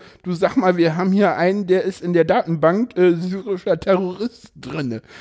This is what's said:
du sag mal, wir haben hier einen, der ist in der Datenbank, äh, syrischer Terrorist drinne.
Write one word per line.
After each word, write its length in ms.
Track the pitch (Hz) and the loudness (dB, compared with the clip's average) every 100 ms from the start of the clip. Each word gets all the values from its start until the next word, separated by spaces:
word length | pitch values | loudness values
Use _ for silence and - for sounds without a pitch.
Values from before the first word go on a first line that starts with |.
| - _ | -12 _
du 120 | 180 | -8
sag 220 | 170 180 - | -2 0 2
mal, 220 | 185 175 | 2 2
wir 180 | 170 160 | 2 2
haben 160 | 190 | 0
hier 240 | 196 202 151 | 2 2 2
einen, 300 | 175 202 185 | 0 0 0
der 160 | 185 | 0
ist 180 | 180 - | 0 -6
in 100 | 175 | -2
der 120 | 170 160 | 2 2
Datenbank, 680 | 214 165 165 160 196 240 - | 2 0 2 2 2 -2 2
äh, 200 | 180 170 | 2 2
syrischer 640 | 180 190 190 185 - 165 | -4 -8 -6 -6 -2 -2
Terrorist 720 | 208 190 185 185 240 - - 156 | 0 0 0 -6 -8 -10 -20 -18
drinne. 460 | 127 156 135 110 - - | -12 -8 -6 -8 -12 -20